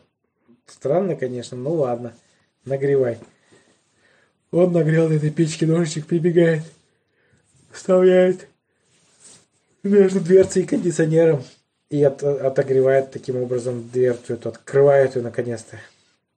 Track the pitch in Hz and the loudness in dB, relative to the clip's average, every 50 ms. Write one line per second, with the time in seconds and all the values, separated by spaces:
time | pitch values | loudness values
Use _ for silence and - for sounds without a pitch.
0 | _ _ _ _ _ _ _ _ _ _ _ _ _ _ - _ - 135 147 175 | _ _ _ _ _ _ _ _ _ _ _ _ _ _ -20 _ -6 -2 -2 -2
1 | 202 185 156 - 131 123 123 123 117 - 131 123 127 143 170 165 139 123 120 117 | -2 -2 -4 -6 -6 -8 -8 -10 -12 -12 -14 -10 -8 -6 -4 -2 -2 -4 -4 -6
2 | 123 117 113 _ _ _ _ _ _ _ _ _ _ 127 135 135 135 139 139 135 | -8 -14 -18 _ _ _ _ _ _ _ _ _ _ -8 -6 -4 -2 0 0 0
3 | 131 117 117 107 - - _ _ _ _ _ _ _ _ _ _ _ _ _ _ | 0 -2 -4 -8 -14 -20 _ _ _ _ _ _ _ _ _ _ _ _ _ _
4 | _ _ _ _ _ _ _ _ _ _ - 165 180 180 170 170 160 156 156 160 | _ _ _ _ _ _ _ _ _ _ 0 0 0 2 2 0 0 2 2 2
5 | 165 160 156 151 147 151 - - 165 156 - - 165 160 160 170 175 156 - 165 | 2 2 0 0 -2 -2 -2 -2 -2 -2 -2 -2 -2 0 0 0 -2 -2 -6 -8
6 | 151 - 175 170 156 180 165 175 170 165 165 156 160 - - _ _ _ _ _ | -6 -4 -4 -2 0 0 2 4 2 2 2 -2 -6 -10 -18 _ _ _ _ _
7 | _ _ _ _ _ _ _ _ _ _ _ _ _ _ - - - - 185 185 | _ _ _ _ _ _ _ _ _ _ _ _ _ _ -20 -10 -2 0 2 4
8 | 185 185 185 185 185 185 185 185 - - _ _ _ _ _ _ _ _ _ _ | 4 6 6 4 4 2 0 -4 -10 -18 _ _ _ _ _ _ _ _ _ _
9 | _ _ _ _ _ - - _ _ _ _ _ _ _ _ _ - 196 202 208 | _ _ _ _ _ -20 -20 _ _ _ _ _ _ _ _ _ -4 2 4 4
10 | 196 185 185 190 165 160 185 190 185 - - 185 175 - 294 233 - 175 156 - | 4 4 2 -2 2 4 6 6 6 4 2 -2 -2 -2 -4 -2 -2 -2 -2 0
11 | 160 156 160 160 165 165 156 135 127 - - _ _ _ _ _ _ _ 147 143 | 0 2 2 4 4 4 2 0 -4 -10 -20 _ _ _ _ _ _ _ -2 0
12 | 147 139 135 - 143 143 143 131 131 131 131 - 131 127 135 131 131 131 135 135 | 2 2 0 0 -2 -4 -2 -2 -2 -2 -2 -2 -2 0 0 2 2 4 2 2
13 | 135 135 - 123 - - 127 123 123 120 127 123 117 127 123 120 117 117 120 127 | 0 -2 -8 -12 -10 -8 -6 -6 -6 -4 -4 -6 -6 -6 -8 -8 -12 -6 -2 0
14 | 127 127 120 120 - - 120 110 - 117 113 - _ - - 139 139 143 139 139 | 0 0 0 -4 -6 -10 -10 -8 -8 -10 -12 -12 _ -4 0 2 4 4 6 4
15 | 135 131 - 127 117 117 110 - 120 120 117 110 - - - 104 - - _ _ | 4 2 0 -4 -8 -6 -8 -8 -8 -6 -8 -10 -12 -18 -20 -20 -20 -20 _ _
16 | _ _ _ _ _ _ _ | _ _ _ _ _ _ _